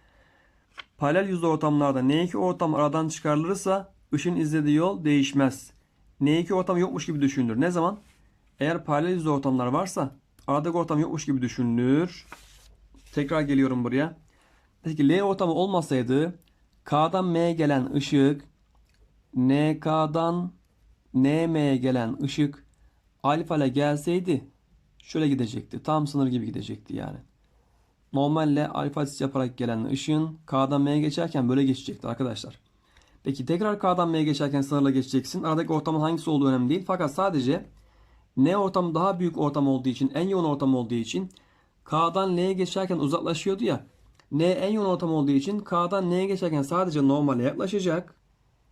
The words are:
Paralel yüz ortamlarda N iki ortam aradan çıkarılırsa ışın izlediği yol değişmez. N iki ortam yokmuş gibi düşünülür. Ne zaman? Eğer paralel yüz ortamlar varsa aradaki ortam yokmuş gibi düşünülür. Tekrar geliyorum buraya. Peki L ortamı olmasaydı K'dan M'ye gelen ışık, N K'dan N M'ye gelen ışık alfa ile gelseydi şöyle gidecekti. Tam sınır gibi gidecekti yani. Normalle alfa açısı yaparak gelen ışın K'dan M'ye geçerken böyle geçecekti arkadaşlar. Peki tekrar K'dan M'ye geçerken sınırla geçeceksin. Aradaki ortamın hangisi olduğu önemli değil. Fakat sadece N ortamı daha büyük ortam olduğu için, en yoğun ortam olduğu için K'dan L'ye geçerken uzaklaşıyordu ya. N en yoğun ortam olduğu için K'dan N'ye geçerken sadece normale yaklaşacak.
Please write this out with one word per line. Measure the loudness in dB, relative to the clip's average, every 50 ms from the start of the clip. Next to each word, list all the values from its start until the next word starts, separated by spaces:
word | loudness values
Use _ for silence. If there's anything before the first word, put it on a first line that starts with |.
| _ _ _ _ _ _ _ _ _ _ _ _ _ _ _ -20 -20 _ _ -4
Paralel | -2 0 2 2 0 0
yüz | -2 -2 0
ortamlarda | 0 0 0 0 0 2 2 2 2 0 2
N | 2 2 2 2 0
iki | 0 -2 -2
ortam | -2 -2 0 -2 -2 -2 0
aradan | 0 0 2 0 0 -2 -2
çıkarılırsa | -6 -4 -2 0 0 0 0 -2 -4 -2 -2 -2 -2 -2 -2 -8 _ _ _ _ -6
ışın | -2 -2 -2 0
izlediği | 0 0 0 0 0 2 2 4
yol | 4 2 2 0 0 0
değişmez. | 2 4 4 2 2 2 2 2 2 0 -4 -12 -20 -20 _ _ _ _ _ _ _ _ -2
N | 2 2 2 2
iki | 2 0 0
ortam | 0 0 0 2 0
yokmuş | 0 0 -2 -6 -6
gibi | -4 -2 0
düşünülür. | 0 0 2 0 0 0 0 0
Ne | 0 2
zaman? | 2 0 0 0 -2 -4 -12 -20 _ _ _ _ _ _ _ _ _ -4
Eğer | -2 -2 -2 -4 -2
paralel | -2 0 0 0 0
yüz | -2 0 0
ortamlar | 0 0 2 2 0 0 2 0
varsa | 0 0 0 -2 -2 -4 -4 -4 -4 -6 -12 _ _ _ -12 -4
aradaki | -2 -2 0 0 0 0
ortam | -2 0 0 0 0
yokmuş | 0 0 -2 -4 -2
gibi | -2 -2 0
düşünülür. | -2 -2 -2 -2 0 0 2 2 2 4 2 2 2 -2 -6 -12 -20 -20 -20 -20 -20 -20 -20 -20 -20 -20 -20 _ -20 _ -20 -20 -20 -8
Tekrar | -6 -4 -4 -2 0 -2
geliyorum | 0 2 2 2 2 2 0 -2 -2
buraya. | 0 0 0 -2 -2 -4 -12 _ _ _ _ _ _ _ _ _ _ _ _
Peki | -8 -6 0 2 4 4
L | 4 4
ortamı | 4 2 2 2 0 0
olmasaydı | 2 2 0 2 0 -2 0 0 0 0 0 2 2 2 2 0 -4 -8 _ _ _ _ _ _ _ _ _
K'dan | -2 2 2 2 2 2 0 0
M'ye | 2 2 2 2 2
gelen | 2 2 2 2 2 2 0 0 -2
ışık, | -4 -2 2 4 4 4 4 2 0 -6 -16 _ _ _ _ _ _ _ _ _ _ _ _ _ _ _ _ -2
N | 0 2 2 4 2 2 0 0 -2
K'dan | -2 -2 0 0 0 0 0 -2 0 0 -2 -2 -4 -6 -10 _ _ _ _ _ _ _ _ _ _ _ 0
N | 2 2 4 4 2 2
M'ye | 2 2 2 2 2 2
gelen | 2 2 0 0 0 0 -2 -4 -4
ışık | -4 -4 -2 -2 -2 -2 -2 -8 -18 _ _ _ _ _ _ _ _ _ _ _
alfa | -2 0 0 0 -2 -2 0
ile | 0 0 2
gelseydi | 2 2 0 0 0 -2 -2 -2 -2 0 0 0 -2 -2 -4 -10 _ _ _ _ _ _ _ _ _ -20
şöyle | -18 -6 -4 0 0 2
gidecekti. | 2 0 -2 -4 -6 -10 -10 -10 -12 -8
Tam | -4 -2 0 0 0
sınır | 0 0 0 0
gibi | 2 0 -2 -4
gidecekti | -4 -6 -8 -8 -10 -12 -12 -12 -10 -10
yani. | -8 -8 -10 -12 -14 -18 -20 _ _ _ _ _ _ _ _ _ _ _ _ _ _ _ _
Normalle | -2 0 2 2 2 2 2 2 2 2 0 -2
alfa | -2 -4 -4 -4 -2 -4
açısı | -4 -4 -4 -4
yaparak | -4 -2 -2 -2 -4 -4 -4 -4
gelen | -4 -2 -2 -2 -2
ışın | -2 -4 -4 -2 0 0 0 0 -2 -6 -12 -8
K'dan | -4 0 0 2 2 2 2
M'ye | 2 2 2 2
geçerken | 0 0 -2 -2 -4 -2 -2 0 0 2
böyle | 2 2 2
geçecekti | 2 0 -2 -4 -10 -12 -10 -8
arkadaşlar. | -8 -4 -4 -4 -4 -4 -8 -12 -14 -18 -20 _ _ _ _ _ _ _ -20 _ _ _ _
Peki | -8 -6 -6 -4 -2
tekrar | -2 -2 0 0 -2 -2 0
K'dan | 0 0 2 2 2 0
M'ye | 2 0 0
geçerken | 0 0 0 -2 0 0 -2
sınırla | 0 0 0 2 2 4
geçeceksin. | 2 2 0 0 -2 -2 -2 -2 -6 -6
Aradaki | -2 0 0 0 0 0
ortamın | -2 -2 0 0 0 0
hangisi | 0 0 -2 -2 -2 0
olduğu | 0 2 2 2
önemli | 2 2 2 0
değil. | 0 0 0
Fakat | -2 -2 -2 -2 -2 0
sadece | 0 0 0 0 0 0 0 0 -2 -4 -10 -20 -20 _ _ _ _ -20 _ _ _ _ _ _
N | 2 2 4 4
ortamı | 2 0 0 0 0 0 0 0
daha | 0 0 0 0 0
büyük | -2 -2 0 0
ortam | 0 0 2 2 2 2
olduğu | 2 2 0 -2
için, | 0 0 0 0 0
en | 0 0 0
yoğun | 0 0 0
ortam | 0 0 0 2 2 2
olduğu | 2 0 -2 -2
için | -4 -4 -4 -4 -6 -6 -6 -12 -20 _ _ _ _ _ _ _ _ _
K'dan | -4 0 0 0 0 0 0 0 0 0
L'ye | 0 0 0
geçerken | 0 -2 -2 -2 -2 -4 -2 -2 -2 -2
uzaklaşıyordu | 0 0 -2 -2 -2 -4 -4 -2 -2 -4 -2 -2 -2
ya. | -2 -2 -2 -6 -12 _ _ _ -20 _ _ _ _
N | -2 0 2
en | 2 2 0 0 -2
yoğun | 0 0 0
ortam | 0 0 0 -2 0
olduğu | 0 0 2 2
için | 2 2 0 0 -4 -6
K'dan | -4 -2 -2 0 0 0 0 -2 0 0
N'ye | 0 0 0
geçerken | -2 -2 -2 -2 -2 0 -2
sadece | -2 0 0 0 0 0 0 2 2 4
normale | 4 4 2 2 0 0
yaklaşacak. | 0 -2 -2 -2 -4 -2 -2 -2 0 0 -2 -2 -4 -8 -16 _ _ _ _ _ _ _ _ _ _ _